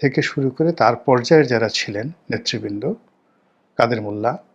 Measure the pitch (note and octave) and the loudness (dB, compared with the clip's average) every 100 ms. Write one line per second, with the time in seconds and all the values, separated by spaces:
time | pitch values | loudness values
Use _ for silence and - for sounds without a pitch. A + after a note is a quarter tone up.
0 | C#3+ D#3 C#3+ - C3+ C3 D#3+ E3 A2 A#2+ | 0 0 -2 -2 -4 0 -2 2 2 2
1 | - B2 B2 D#3+ C3+ A#2 A2 - - G#2 | 2 2 6 4 6 2 0 -2 -6 -6
2 | C3 E3+ _ A2 - A#2 G#2+ G#2 C3+ A3+ | -8 -12 _ -6 -6 -6 -6 -6 -6 -8
3 | _ _ _ _ _ _ _ - A#2 A#2 | _ _ _ _ _ _ _ 0 0 0
4 | G#2+ G#2 A2+ F3 - | -4 -4 -4 -6 -12